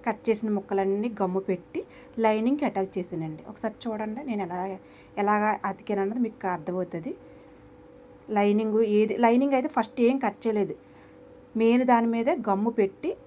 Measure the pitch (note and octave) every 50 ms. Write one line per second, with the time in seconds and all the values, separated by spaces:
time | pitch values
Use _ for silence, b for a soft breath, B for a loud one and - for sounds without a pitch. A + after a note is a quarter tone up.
0 | - A#3+ G#3+ A3 - A#3 A3 G#3+ A3+ A3 G#3 G3+ G3 - G3 G3 F#3+ F#3+ G3 G3+
1 | G#3+ A#3+ A3 - - F#3 F3+ F#3+ F#3+ - F#3+ E3 - - - F4 - B B B
2 | B B B - A3+ A3 G#3+ G#3+ A3 A#3+ C#4 D4 D4 A#3+ G#3 G3 G3 F#3+ - G3
3 | F3+ - - D#3+ D#3+ D#3 D#3 D#3 - - G#3+ - - A3 A3 - - A#3+ G#3+ G#3+
4 | G#3+ G#3+ G#3+ B3 D4+ C#4 A3+ G3+ G3 E3+ F3 F3+ F#3 G3 F#3+ F#3+ B B B B
5 | B B B - G3+ G3+ G#3 G#3 G#3 G#3+ G#3 - - G3+ F#3+ - - - G#3 G3
6 | G3 G3 A3 B3+ A#3+ A3 G#3+ - - F#3+ F3+ E3 D3+ F#3 F3+ F#3 F3+ F3+ - E3
7 | D#3+ B3+ F4+ - B B B B B B B B B B - - - - - -
8 | - - - - - - G#3+ G#3 G3+ G#3 G#3 G#3+ A3 A3 G#3 A3 A#3 G#3+ G#3 G#3
9 | G#3+ G#3+ - - A#3+ A#3 A#3 B3+ C#4 C#4+ C#4 B3+ B3+ D4 - B3+ A3 - - -
10 | A#3+ A#3 C4 C4+ C4 G#3+ G#3 - - A3+ A3 G#3 G3 D#3 - - B B B B
11 | B B B B B - - - - - - A3 A3+ A3+ A#3 B3 B3+ B3 B3 A#3
12 | A3+ A#3 A3+ A#3 A#3 C4+ E4+ D4 G#3+ G#3+ G3 F#3+ G#3 A#3 A3+ - G3+ G3 - -
13 | - E4+ A4 - -